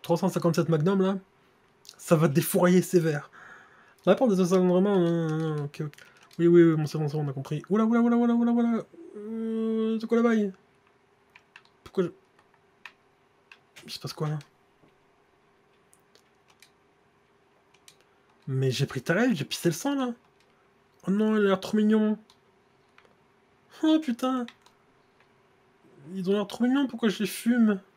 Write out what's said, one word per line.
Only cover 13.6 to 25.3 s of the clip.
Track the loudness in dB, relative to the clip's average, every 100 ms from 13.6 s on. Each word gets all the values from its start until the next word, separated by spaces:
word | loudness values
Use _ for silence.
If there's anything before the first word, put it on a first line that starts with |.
| _ -20 -18
Il |
se | -14
passe | -14
quoi, | -8 -6
là ? | -6 -10 _ _ _ _ _ _ _ _ _ _ _ _ _ _ _ _ _ _ _ _ _ _ _ _ _ _ _ _ _ _ _ _ _ -20 _ _ _ _ _ -8
Mais | -2 -2
j'ai | 0 -4
pris | -4
ta | -2
rêve, | 0 0
j'ai | -2 -6
pissé | -4 -2
le |
sang, | -2 -4 -4
là. | -4 -8 _ _ _ _ _ _ _ _ -4
Oh |
non, | -2 0 2
il | 2
a |
l'air | 0
trop | 0 0
mignon. | 4 4 2 -2 _ _ _ _ _ _ _ _ _ _ _ _ _ _ _ -4
Oh, | 2 2
putain. | 0 -4 -4 -4 -6 -14 _ _ _ _ _ _ _